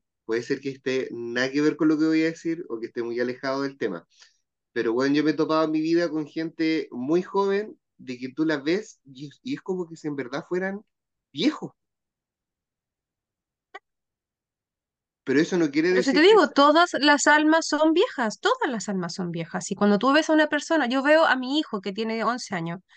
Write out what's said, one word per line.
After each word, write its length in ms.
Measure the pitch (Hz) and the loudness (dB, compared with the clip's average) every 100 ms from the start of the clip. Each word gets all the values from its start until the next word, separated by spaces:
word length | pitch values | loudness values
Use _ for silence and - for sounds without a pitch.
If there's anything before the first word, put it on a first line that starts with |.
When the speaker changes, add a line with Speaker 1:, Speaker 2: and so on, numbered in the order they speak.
| _ _ - | _ _ -6
Speaker 1:
puede 180 | 113 | -6
ser 180 | 123 139 | -4 -6
que 80 | 135 | -6
esté 380 | 131 135 131 - | -8 -4 -4 -4
nada 380 | 117 117 120 135 | -8 -6 -4 -2
que 100 | 143 | 0
ver 160 | 151 147 | 0 2
con 100 | 156 | 0
lo 80 | 151 | 2
que 60 | 160 | 2
voy 180 | 160 | 2
a 20 | 160 | 0
decir 380 | 165 165 165 - | -4 -8 -8 -8
o 100 | 113 | -10
que 60 | 113 | -10
esté 160 | 127 | -8
muy 160 | 117 117 | -6 -4
alejado 440 | 123 127 139 135 | -4 -4 -6 -4
del 140 | 139 139 | -6 -4
tema. 300 | 117 85 - _ - _ _ _ _ | -6 -6 -12 _ -20 _ _ _ _
Pero, 200 | 120 113 | -4 -2
weón, 200 | 117 139 143 | 0 2 2
yo 80 | 147 | 2
me 60 | |
he 20 | 151 | 0
topado 300 | 151 156 160 | 0 2 0
en 60 | |
mi 100 | 156 | 0
vida 280 | 156 165 170 | 0 0 0
con 180 | 156 147 | -4 -6
gente 600 | 160 165 160 160 160 - | -8 -8 -4 -2 -2 -4
muy 320 | 123 131 175 | -8 0 0
joven 560 | 185 196 196 196 220 - _ _ | 0 -2 0 -2 -4 -14 _ _
de 200 | 127 123 | -14 -10
que 100 | 127 | -10
tú 120 | 131 160 | -4 -2
la 120 | 147 | 0
ves 400 | 139 190 220 - 143 | -2 -4 -4 -20 -20
y, 240 | 127 147 - | -18 -18 -14
y 120 | 127 143 | -10 -8
es 60 | |
como 260 | - 185 165 | -6 -8 -8
que 80 | 165 | -10
si 100 | 151 | -8
en 60 | 143 | -8
verdad 280 | 123 143 - | -8 -8 -6
fueran 320 | 180 190 196 - _ _ _ _ | -4 -4 -8 -14 _ _ _ _
viejos. 400 | 135 240 - 151 - _ _ _ _ _ _ _ _ _ _ _ _ _ _ _ _ _ _ _ 392 _ _ _ _ _ _ _ _ _ _ _ _ _ _ - | -2 -2 -2 -12 -16 _ _ _ _ _ _ _ _ _ _ _ _ _ _ _ _ _ _ _ -20 _ _ _ _ _ _ _ _ _ _ _ _ _ _ 0
Pero 140 | 135 | 2
eso 160 | 165 185 | 2 2
no 120 | 156 | 0
quiere 180 | 143 170 | 2 2
Speaker 2:
Pero 120 | 185 | 2
si 80 | 269 | 2
Speaker 1:
decir 20 | |
Speaker 2:
te 80 | 277 349 | 4 6
Speaker 1:
que 40 | |
Speaker 2:
digo, 200 | 440 359 | 6 6
Speaker 1:
sea 20 | |
Speaker 2:
todas 400 | - 285 311 349 262 | 4 6 6 2 2
las 260 | 294 294 302 | 2 4 4
almas 400 | 302 302 320 311 | 4 4 2 0
son 260 | 294 320 | 0 2
viejas, 460 | 320 494 - 226 - | 4 0 0 -4 -2
todas 280 | 415 523 403 | -2 0 -2
las 200 | 233 - | -4 -4
almas 240 | 196 170 | -6 -6
son 180 | 165 180 | -6 -6
viejas. 380 | 165 165 185 - | -6 -8 -8 -8
Y 40 | 190 | 0
cuando 220 | 202 202 | 2 4
tú 120 | 247 | 4
ves 160 | 294 311 | 2 4
a 40 | |
una 140 | 311 302 | 2 2
persona, 400 | 294 - 330 247 | -2 0 0 0
yo 140 | 262 | 0
veo 220 | 269 311 320 | 4 4 4
a 100 | 262 | 0
mi 200 | 254 294 | 0 -4
hijo 200 | 302 208 | -2 -6
que 120 | 202 | -6
tiene 300 | 196 220 226 | -6 -4 -2
once 300 | 214 240 - 185 | -2 -4 -6 -6
años 240 | 165 175 _ | -6 -8 _